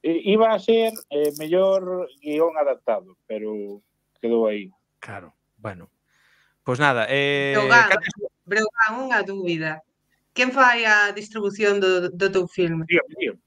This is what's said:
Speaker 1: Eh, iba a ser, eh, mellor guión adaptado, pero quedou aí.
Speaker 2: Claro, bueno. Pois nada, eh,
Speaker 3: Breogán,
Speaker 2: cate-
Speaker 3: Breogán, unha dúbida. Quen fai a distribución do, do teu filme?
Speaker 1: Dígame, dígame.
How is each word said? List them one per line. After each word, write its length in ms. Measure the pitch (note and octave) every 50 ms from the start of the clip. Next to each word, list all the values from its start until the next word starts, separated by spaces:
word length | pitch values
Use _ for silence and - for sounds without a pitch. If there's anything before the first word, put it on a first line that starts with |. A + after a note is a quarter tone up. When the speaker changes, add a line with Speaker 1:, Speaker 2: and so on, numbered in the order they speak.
Speaker 1:
Eh, 320 | _ D#3 E3 E3 - G3+ G3
iba 240 | G#3+ A3 A3 A3
a 20 | G3+
ser, 380 | F#3 - A3+ A3+ A3+ A3+ A3+ - - _ -
eh, 160 | D3 D3+ D3 C#3+
mellor 720 | D3 D3+ D#3 E3+ F3+ F#3+ F#3+ F#3+ F#3+ F#3 F3+ F#3 F3+ F3+ - _ _ D3
guión 320 | D3 D3 D3+ D#3+ E3+ D#3+
adaptado, 640 | D#3 D3 C#3+ C3 - _ - A2+ G2+ F#2 F#2+ F#2 _ _ _
pero 560 | A2 G#2+ G#2+ G#2+ G#2+ G#2 G2+ G2+ G2+ G2+ _ _ _ _ _ _ _
quedou 320 | _ - A#2 A#2 A#2 A2+ A2
aí. 240 | G#2+ G#2 G2 F#2 _ _ _ _ _
Speaker 2:
Claro, 400 | _ - - G2 G2 F2+ E2 _ _ _ _ _ _
bueno. 320 | A2 A2 F#2+ F2 F2 F#2 _ _ _ _ _ _ _ _ _ _ _ _ _ _ _
Pois 140 | - B2 B2 D3+
nada, 240 | C#3+ C3 A#2+ A2
eh, 480 | G#2+ C3+ C#3 C#3 C#3+ C#3+ C#3+ C#3 C#3 C#3
Speaker 3:
Breogán, 340 | C3 C3+ C3+ - C#3+ A3+ G#3 F#3+
Speaker 2:
cate- 160 | G#3+ - - - - G#3 F#3+ _ _ _
Speaker 3:
Breogán, 500 | - F#3+ G#3+ A3 G#3+ - A#3 A3+ G#3+ A3 A#3+ C4+
unha 160 | C4 B3 G#3+ G3
dúbida. 640 | F#3+ G3 G3 F#3 F3 E3+ D#3+ D#3+ D#3+ D#3 D#3 - _ _ _ _ _ _ _ _ _ _
Quen 160 | - B3 B3+
fai 320 | B3+ C4+ C4 B3 A#3+ A#3 A3+
a 320 | A3 G#3+ G#3 G#3 G3+ G3+
distribución 640 | G#3 G#3+ G#3 G#3+ A3+ G3+ G3+ G3 G#3 A3 G3+ G3+ G3+
do, 320 | F#3+ F#3+ F#3 F3+ F3 F3+
do 160 | F3+ F3 F#3+
teu 240 | G3 F#3+ F#3+ F3+ F3
filme? 320 | _ - F3+ E3+ E3 E3 D#3+ D#3+
Speaker 1:
Dígame, 240 | F3 E3 - - -
dígame. 240 | - F#4+ A#2+ F#2+ - _